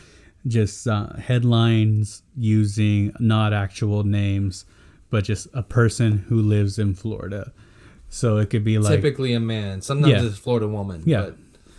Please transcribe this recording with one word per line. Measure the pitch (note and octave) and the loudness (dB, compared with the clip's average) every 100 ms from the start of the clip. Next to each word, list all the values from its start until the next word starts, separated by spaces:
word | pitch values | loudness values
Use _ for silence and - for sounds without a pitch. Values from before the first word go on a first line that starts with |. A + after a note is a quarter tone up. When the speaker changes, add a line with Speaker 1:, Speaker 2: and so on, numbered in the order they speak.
| - - - _ B2+ | -20 -20 -20 _ -2
Speaker 1:
just, | A2+ G2+ - A#2+ | 0 0 -2 -4
uh, | G#2 - - | -4 -4 -8
headlines | - B2 A#2+ A2+ A2+ A2 A2 G#2+ G#2 - _ C3 | -2 0 4 4 4 4 2 2 -2 -8 _ -4
using | A2 G#2+ G#2 G#2+ G#2+ G#2 G#2 - | 0 2 2 0 2 2 0 0
not | A2+ A2 G#2+ | 2 2 2
actual | G#2 G2 - G#2+ G#2 | 0 -4 -4 -2 0
names, | G2+ G#2 G2+ G2 G2 - - _ - - - | 0 0 0 -2 -4 -6 -16 _ -20 -20 -4
but | A2 F#2+ | -4 -2
just | G2+ - | -6 -6
a | B2+ | -10
person | - A#2+ A#2 - A2+ G#2 - | -2 2 2 2 0 0 0
who | A2+ | 0
lives | G#2+ G#2 G2 G#2 | 2 2 0 0
in | G2+ | -2
Florida. | F#2 A2 G2+ F#2 G2+ - - - - - - - | -2 -8 -10 -10 -10 -12 -18 -20 -20 -20 -20 -14
So | - A#2+ G#2+ | -2 0 2
it | G#2 | 2
could | A2+ | 0
be, | A2 A2 | 2 2
like, | G#2 D3+ | 4 2
Speaker 2:
typically | D3 C#3 B2+ | 2 0 -2
a | A#2 | -2
man. | A2+ A2 G2+ F#2+ | -2 -4 -6 -8
Sometimes | - C#3 D3+ | -4 2 4
Speaker 1:
Yeah. | A2+ | 4
Speaker 2:
it's | A#2 G2+ | 2 -4
a | |
Florida | B2 A#2+ G#2+ | -2 -2 -2
woman. | G#2 G2 E2+ D#3+ | -4 -6 -2 0
Speaker 1:
Yeah. | A2+ | 0
Speaker 2:
But | F2+ - - - _ | -2 -10 -20 -20 _